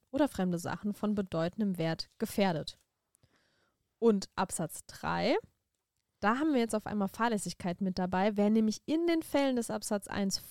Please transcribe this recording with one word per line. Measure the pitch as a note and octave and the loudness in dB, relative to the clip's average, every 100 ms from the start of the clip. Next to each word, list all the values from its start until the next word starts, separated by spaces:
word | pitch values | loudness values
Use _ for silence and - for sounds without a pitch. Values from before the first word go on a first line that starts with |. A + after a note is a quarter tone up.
| _ | _
oder | C4+ D4 | 0 2
fremde | - F#3 E3+ | 2 0 0
Sachen | E3+ - G#3 | -4 -4 -6
von | G3+ G#3 | -2 0
bedeutendem | G#3 F#3+ E3 E3 - G#3 F3+ | 0 -2 -2 -2 0 -2 0
Wert | E3 E3 - _ | -2 -2 -6 _
gefährdet. | A3 - G3 D#3+ D3 - _ _ _ _ _ _ _ _ _ _ _ _ | -4 2 2 2 -4 -12 _ _ _ _ _ _ _ _ _ _ _ _
Und | A#3 G#3 - - | 4 4 0 -4
Absatz | F#3+ - E3 - - | -4 -2 -6 -8 -16
drei, | - D#3 E3+ F#3 F4+ - _ _ _ _ _ _ _ | -8 -4 0 2 0 -2 _ _ _ _ _ _ _
da | G3 B3 | 0 2
haben | D#4+ | 2
wir | C4+ | 2
jetzt | A3+ | 2
auf | G#3+ - | -2 -2
einmal | G#3 G3 | -2 -2
Fahrlässigkeit | - A#3 G#3+ F3+ - F#3 F3 | 0 0 0 -4 -6 -6 -2
mit | F#3+ F#3 | -2 0
dabei. | F#3 F#3 G3+ G3+ | 0 2 0 2
Wer | G3+ | 4
nämlich | A3 A3 G#3 - | 4 2 0 -2
in | D#4 E4+ | 0 2
den | E4 | 0
Fällen | - C#4+ C#4 B3+ | 0 0 2 0
des | A3+ | -2
Absatz | A3 - G#3 - | -6 -4 -4 -2
eins | - G3 - - | -2 -2 -2 -6